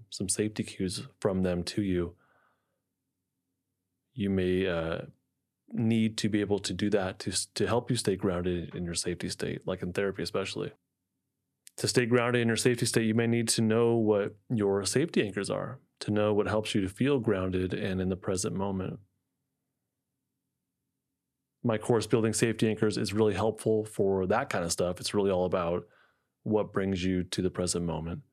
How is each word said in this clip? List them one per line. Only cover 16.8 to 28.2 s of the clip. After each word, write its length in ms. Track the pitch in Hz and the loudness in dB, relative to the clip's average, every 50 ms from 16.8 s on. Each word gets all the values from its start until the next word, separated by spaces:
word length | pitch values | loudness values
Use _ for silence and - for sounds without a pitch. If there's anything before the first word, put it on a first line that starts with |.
to 80 | 95 92 | 0 0
feel 300 | - - 123 139 147 135 | -2 0 0 2 2 2
grounded 540 | 110 117 101 92 92 92 92 92 92 90 104 | 2 2 2 2 0 0 0 0 0 0 -2
and 280 | - 104 101 92 92 | -2 -2 -2 -2 0
in 80 | 92 92 | 0 0
the 80 | 95 92 | -2 -2
present 380 | - - 95 92 104 110 - | -2 -4 -2 -2 -2 -4 -4
moment. 440 | 95 95 101 98 95 92 - - 98 - _ _ _ _ _ _ _ _ _ _ _ _ _ _ _ _ _ _ _ _ _ _ _ _ _ _ _ _ _ _ _ _ _ _ _ _ _ _ _ _ _ _ _ _ _ _ _ _ _ _ _ - | -2 -4 -2 -2 -4 -4 -6 -8 -10 -14 _ _ _ _ _ _ _ _ _ _ _ _ _ _ _ _ _ _ _ _ _ _ _ _ _ _ _ _ _ _ _ _ _ _ _ _ _ _ _ _ _ _ _ _ _ _ _ _ _ _ _ -2
My 140 | 120 110 107 | -2 0 0
course, 300 | - - 120 110 104 - | 2 2 2 2 2 2
Building 260 | - 117 110 113 107 | 2 2 2 2 2
Safety 340 | - 123 117 110 - 120 110 | 2 2 0 2 2 2 2
Anchors, 300 | 107 - 110 107 104 117 | 2 2 2 0 0 0
is 160 | 113 95 98 | -2 -2 0
really 220 | 107 110 107 98 | 2 2 2 2
helpful 500 | 90 104 113 107 - - 117 110 110 107 | 2 0 0 -2 0 0 0 2 2 0
for 400 | 110 - - 101 98 95 95 95 | -2 -2 0 0 2 2 2 2
that 240 | 92 101 120 139 139 | 2 2 2 0 -2
kind 160 | - 101 87 | -2 -2 -2
of 60 | 85 | -2
stuff. 280 | - - 90 87 90 - | 0 0 0 -2 -2 -4
It's 140 | - - - | -6 -2 0
really 180 | 104 98 98 | 2 2 4
all 140 | 95 90 90 | 2 2 2
about 400 | 90 92 92 87 85 87 87 87 - _ _ _ _ _ _ _ _ _ _ _ | 2 0 0 0 0 -2 -2 -4 -8 _ _ _ _ _ _ _ _ _ _ _
what 300 | - 107 107 98 95 - | 0 0 2 0 0 -2
brings 300 | 101 95 98 98 87 90 | -2 0 0 0 0 0
you 200 | 92 92 90 87 | 0 0 0 -2
to 180 | - - - | -2 -2 -2
the 100 | 90 90 | -2 -2
present 340 | - - 90 87 - 87 87 | 0 -2 -2 -2 -2 -2 -2
moment, 360 | 85 80 80 80 82 - 76 | -2 -4 -4 -6 -6 -8 -10